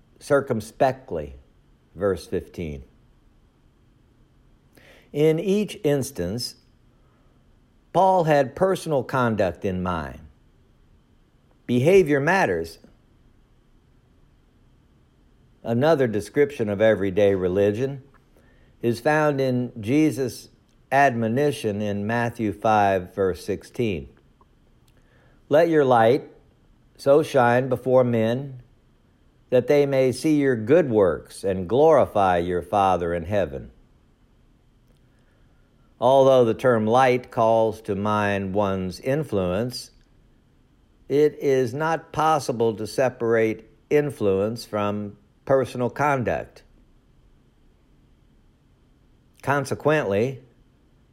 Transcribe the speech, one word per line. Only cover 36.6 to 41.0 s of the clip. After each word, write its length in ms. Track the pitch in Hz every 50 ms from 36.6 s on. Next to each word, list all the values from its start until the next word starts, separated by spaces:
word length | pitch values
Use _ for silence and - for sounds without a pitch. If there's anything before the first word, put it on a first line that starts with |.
| - 127 120 110 107
light 460 | 107 117 127 135 127 123 123 120 -
calls 500 | - 127 113 110 113 113 113 110 101 -
to 140 | - - 101
mind 580 | 95 101 107 104 107 104 101 101 98 98 95 92
one's 460 | 101 104 98 95 95 92 92 87 -
influence, 920 | - 131 135 156 151 - 110 101 92 87 90 101 120 127 123 - - - _ _ _ _ _ _ _ _ _ _ _ _ _ _ _ _ _ _ _ _ _ _